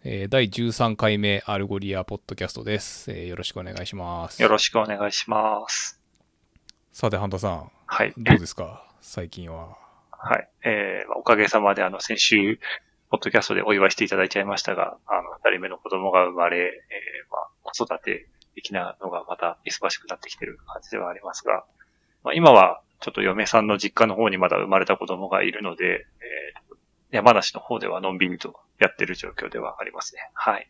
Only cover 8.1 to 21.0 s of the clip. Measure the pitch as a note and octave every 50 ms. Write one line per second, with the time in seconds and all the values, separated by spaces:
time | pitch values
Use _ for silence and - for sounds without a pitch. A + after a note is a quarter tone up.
8.1 | - - A2+ - - - F2 D#2+ - - F2 D#2+ - - - _ _ _ _ -
9.1 | - - F2+ E2+ - - F2 E2 E2 E2 E2 E2 F#2+ - - - _ _ _ _
10.1 | - - - - - - - _ _ _ - - A2 G#2 G2+ F#2+ F#2 G2 G2+ G#2
11.1 | A2 - - - A#2 G#2 G#2 G2 - A2 G#2 G2+ G2 G2 F#2+ F#2 G2 F#2 - -
12.1 | A2 G#2+ - - A#2 G#2+ G2 G2+ A2 - - - - - _ _ _ _ _ _
13.1 | - - - G#2 - A2 G2 - G#2+ F#2 G2 G#2+ G#2+ G2 G2 F#2 - - A2 G2
14.1 | G2+ F#2+ F#2 F#2+ - G2+ G2 G2+ G2+ F#2+ - - G2 F2+ F#2+ F#2 - - _ -
15.1 | G#2 F2+ F2 E2+ E2+ - _ - G2 F2+ F#2 F#2 F#2 F2 _ - F#2+ F#2+ F#2+ G2
16.1 | F2+ F#2 F#2 F2+ F2+ F2 E2+ E2+ E2+ F2 F2+ F2+ F2+ F2 _ _ - - - -
17.1 | - C2+ - _ - - - - _ _ _ - - - B2 - F2 - - -
18.1 | F#2+ - - _ _ _ _ _ _ - - - G2+ F#2+ F2+ F2+ - _ G2 F#2
19.1 | F2 F2 F2 F2 F2+ - - F2 E2+ _ _ - - - - F#2 - - - -
20.1 | F#2 - - - - _ - - - - - - - - - - - G#2